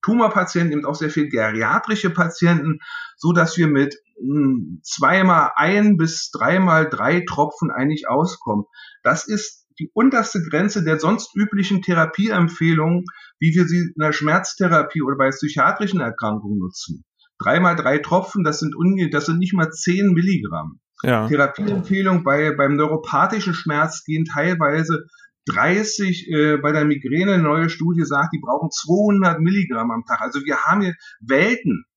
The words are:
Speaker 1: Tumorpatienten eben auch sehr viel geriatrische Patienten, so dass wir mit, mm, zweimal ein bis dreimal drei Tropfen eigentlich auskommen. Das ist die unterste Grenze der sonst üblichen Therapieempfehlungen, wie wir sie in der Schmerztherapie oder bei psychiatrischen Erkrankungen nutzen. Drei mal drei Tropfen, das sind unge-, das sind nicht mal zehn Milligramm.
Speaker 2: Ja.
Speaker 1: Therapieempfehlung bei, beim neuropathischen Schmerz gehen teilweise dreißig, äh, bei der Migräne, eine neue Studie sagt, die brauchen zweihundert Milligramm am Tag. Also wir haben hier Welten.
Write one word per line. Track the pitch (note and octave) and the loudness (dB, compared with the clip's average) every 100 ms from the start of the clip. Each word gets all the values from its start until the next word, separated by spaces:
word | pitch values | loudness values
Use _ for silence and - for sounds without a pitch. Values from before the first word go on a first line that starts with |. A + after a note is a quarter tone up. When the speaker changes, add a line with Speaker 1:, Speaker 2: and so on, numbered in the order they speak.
Speaker 1:
Tumorpatienten | - A#3 A3 G3+ F3+ F3 E3+ | 2 2 2 2 0 0 0
eben | D3 C#3+ | 0 -2
auch | D3+ | -4
sehr | D#3 | -4
viel | D3+ C#3+ | -2 -2
geriatrische | B2 A2 A2 A2 F3 - G#3+ F#3 | 0 -2 0 0 0 0 -2 -2
Patienten, | E3+ E3+ - E3+ E3 D3 D3+ - - - _ | 0 -2 2 2 4 2 -4 -6 -16 -16 _
so | D#3+ | 0
dass | E3+ E3 E3+ | 2 2 2
wir | D#3+ | 2
mit, | C#3+ C#3 - _ - | 2 0 -4 _ -10
mm, | C3 D3 C3+ C3 D#2+ E2+ | -4 0 2 0 -4 -12
zweimal | - - C#3 F#3 F#3 E3+ C#3+ - | -12 -2 2 4 4 4 2 0
ein | D#3 G3+ G#3 F#3+ | 0 4 4 4
bis | D#3+ D#3+ - | 2 -2 -10
dreimal | - A2+ F3+ F#3 D#3+ D#3 | -2 0 2 4 4 2
drei | - A#2 F3 F3 | 0 0 0 -2
Tropfen | - D3+ - E3 | -2 -2 -2 -4
eigentlich | - C3+ D#3 - | -2 -2 -2 -2
auskommen. | B2+ F3 - - G#2+ G2+ - - - | 0 0 -4 -4 -4 -4 -14 -20 -4
Das | - C3+ - | 0 0 -2
ist | G#3+ - - _ - | -6 -6 -14 _ -14
die | D#3+ | -8
unterste | - B3+ C4 A3 G3+ D#3+ | 2 4 4 0 -4 -2
Grenze | D3+ G3+ G#3 | 0 0 0
der | D#3+ D#3 | 0 2
sonst | - A3 - G3 | 2 0 -2 -4
üblichen | G#3 G3+ F#3+ G3 | -2 0 0 0
Therapieempfehlungen, | - E3+ D#3+ D#3+ G#3+ G3+ E3+ E3+ E3 D#3+ D#3 F3 F3+ - - _ | 0 2 0 0 0 2 0 2 2 2 2 0 -2 -14 -20 _
wie | D#3+ D#3+ | 2 4
wir | E3+ | 2
sie | F3 | 2
in | E3+ - | -2 -2
der | D3+ | -2
Schmerztherapie | D3 D3+ E3+ F#3 - F3+ E3 C#3 D#3+ | 0 0 0 -2 -2 2 2 2 -2
oder | C3+ C3+ | -2 0
bei | C3+ | 0
psychiatrischen | C3+ D3+ D3 C#3 G#3 G#3 F#3 | 0 -4 0 0 0 -2 -2
Erkrankungen | A#2+ A2+ A2 G#2+ G#2 G#2 | -2 -4 -4 -4 -4 -4
nutzen. | F#2 - - E2 _ _ _ _ | -4 -8 -12 -12 _ _ _ _
Drei | G2 D3 | 0 2
mal | F3+ E3+ | 2 2
drei | - D3+ | 0 -2
Tropfen, | D3 F3+ F#3 G#3 | 0 -2 0 -2
das | D#3 D3 | -2 -2
sind | D#3 - | -4 0
unge-, | F3 G3 E3 | 0 2 0
das | D3 D3 | -2 -2
sind | E3 | -2
nicht | F#3 F#3+ | 0 0
mal | D#3+ | -2
zehn | - - F#3 G3+ | -2 -2 2 2
Milligramm. | E3+ F3+ F3+ G#2+ E2 D#2 - _ _ | 2 2 0 -2 -8 -10 -14 _ _
Speaker 2:
Ja. | C3+ A#2+ A2 | 0 0 0
Speaker 1:
Therapieempfehlung | D3 C#3 - G#3 G3 - F#3+ F#3+ F3+ | 2 0 0 -4 -4 -2 0 2 0
bei, | C#3 C#3+ D#3 D3 | 2 0 0 2
beim | C#3 D3 | 2 2
neuropathischen | D3+ D#3 - C#3 F#3 A3 F#3 E3 | 0 -2 -2 0 0 0 -4 -4
Schmerz | - D3 D#3+ - - | -4 -2 -2 -4 -6
gehen | D#3 D#3+ | -4 -2
teilweise | D3 D#3+ F3 D3+ D3+ D#3+ D#3+ - _ - _ - | -2 -2 0 0 0 0 -2 -6 _ -20 _ -6
dreißig, | - C#3 F#3+ G#3+ - G3 E3+ - | 0 2 2 -2 -4 -2 -4 -2
äh, | D#3+ D3+ D3 | 0 2 2
bei | C#3+ | 0
der | D#3 D3+ | 0 0
Migräne, | C#3+ B2 D3 G3 | 0 -2 -2 2
eine | F#3+ | 2
neue | D#3 D#3 E3 | 2 2 0
Studie | - E3 E3+ D3+ | -2 -2 0 0
sagt, | C#3+ D#3+ | 0 -2
die | D3 | -4
brauchen | - C#3 D#3+ | -4 -4 -2
zweihundert | - C#3+ F3+ G#3 G3+ F#3 D#3+ | -6 0 2 4 4 2 2
Milligramm | D#3+ G3+ F3 A#2 A#2 | 2 2 0 -2 -2
am | A#2 A#2 | -4 -4
Tag. | A#2 | -6
Also | A2 C#3+ C#3 | -4 -6 -4
wir | C3 | -2
haben | C#3+ F#3+ | 0 0
hier | F#3+ E3+ - - | 0 -4 -16 -20
Welten. | A2+ C3+ F#3+ A#3+ F3 F#2+ - | -2 2 2 0 -2 -4 -6